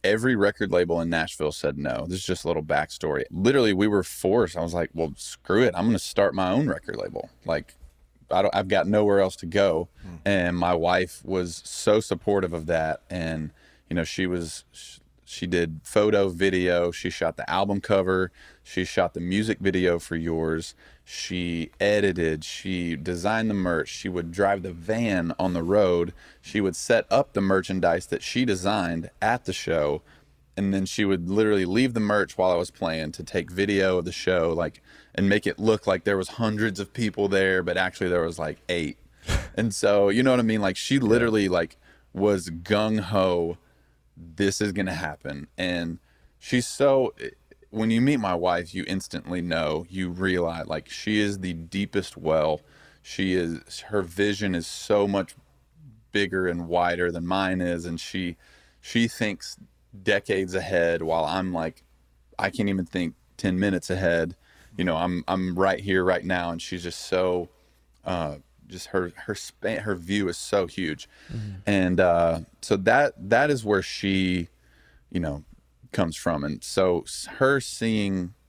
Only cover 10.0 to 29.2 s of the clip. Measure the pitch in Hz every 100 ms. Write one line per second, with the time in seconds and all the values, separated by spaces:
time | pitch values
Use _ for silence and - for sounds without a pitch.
10 | 98 85 98 98 87 87 87 87 85 92
11 | 92 - - 92 87 85 - - - 107
12 | - 92 - 101 92 85 78 82 80 76
13 | _ 90 80 80 76 - _ _ _ 85
14 | 80 - 92 90 80 - - - - -
15 | _ _ - - 90 87 85 78 - 107
16 | 104 104 98 85 98 92 90 87 87 -
17 | 92 - 82 - - 90 101 98 - 98
18 | 92 92 92 - - - - - 92 -
19 | 87 85 87 95 110 101 95 92 90 85
20 | - 82 82 80 80 80 82 - - -
21 | - - - 92 87 85 78 - 101 104
22 | 101 87 80 78 - - 92 92 85 78
23 | 80 87 95 113 110 101 92 82 69 -
24 | 104 90 82 87 98 101 92 85 82 113
25 | 117 95 85 - 92 87 82 101 95 87
26 | 85 - - - - - 95 82 - 117
27 | - 117 143 - 95 95 - 95 87 85
28 | - 87 - 120 123 95 95 107 87 82
29 | 82 _